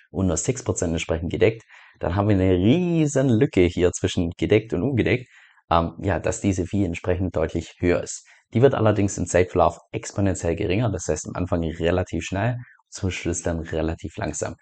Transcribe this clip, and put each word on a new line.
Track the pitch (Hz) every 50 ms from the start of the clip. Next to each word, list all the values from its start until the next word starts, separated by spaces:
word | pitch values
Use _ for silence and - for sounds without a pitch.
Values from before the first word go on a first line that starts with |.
| _ _
und | - 87 95
nur | 92 90 87
sechs | - - - - -
Prozent | - 92 - 92 85 82
entsprechend | 82 - - 85 82 90 80
gedeckt, | 76 76 90 107 113 - - _ - - - - _ -
dann | - 82 87
haben | 98 104 107
wir | 104
eine | 92 92 95 92
riesen | 90 92 110 135 175 180 175 170 165 156 143 - 135 135 135
Lücke | 117 107 139 147 - 98
hier | 90 85 - 82 87 87 -
zwischen | - - 92 - 101 85 85 87 -
gedeckt | 85 80 104 95 - - -
und | 87 90
ungedeckt, | 135 143 110 87 85 98 - 60 _ _ - - _ _ _ _ -
ähm, | 82 85 82 82 - - -
ja, | 95 90 76
dass | - 80 78 -
diese | - 101 92 92 87
Fee | - - 98 101
entsprechend | 85 85 - - 92 87 87 95 87 -
deutlich | 80 80 80 - 85 80 - - -
höher | 90 87 87 - -
ist. | - - - _ _ _ _ _ _ -
Die | 113 127
wird | 135 131
allerdings | - 107 110 104 110 101 98 - -
im | 90
Zeitverlauf | - - 87 90 - - 87 82 82 - - _ _ -
exponentiell | - - - - - 98 98 87 - - 85 82
geringer, | - - 85 90 104 123 -
das | - 85 - -
heißt | 78 73 -
am | - -
Anfang | - 87 - 90 85 82
relativ | 80 78 85 82 82 90 90 90 - - 82 -
schnell, | - 90 95 104 123 123 123 123 - _ _ _ _
zum | - - - 92
Schluss | 87 - - 85 82 85 -
dann | 87 85 82
relativ | 80 82 - 80 80 80 82 - - - -
langsam. | - - 80 - - - - - _